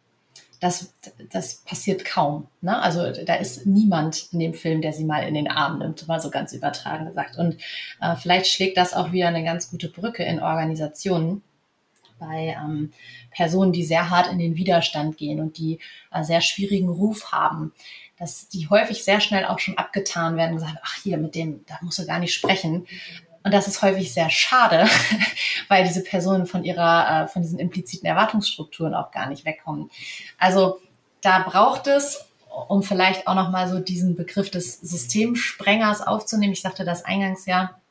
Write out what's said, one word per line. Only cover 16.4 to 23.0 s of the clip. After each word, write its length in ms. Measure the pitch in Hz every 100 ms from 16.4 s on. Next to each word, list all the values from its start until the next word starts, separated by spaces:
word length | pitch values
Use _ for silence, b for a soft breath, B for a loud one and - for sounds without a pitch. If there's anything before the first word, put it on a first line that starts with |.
| - - 196 196 180
Ruf 460 | 170 208 214 -
haben, 400 | 151 160 160 156 B B B B _
dass 300 | 175 - -
die 220 | 185 156
häufig 340 | 202 240 214
sehr 160 | - 208
schnell 240 | - 196 185
auch 140 | 185
schon 180 | - 175
abgetan 600 | - - - 175 165 165
werden 140 | 165
und 60 | 165
gesagt, 180 | 160 156
ach 120 | - -
hier, 140 | 202 175
mit 180 | 156 160
dem, 300 | 160 143 -
da 100 | -
musst 180 | 175 175
du 60 | 156
gar 140 | 165
nicht 140 | 175
sprechen. 540 | - - 190 165 170 B B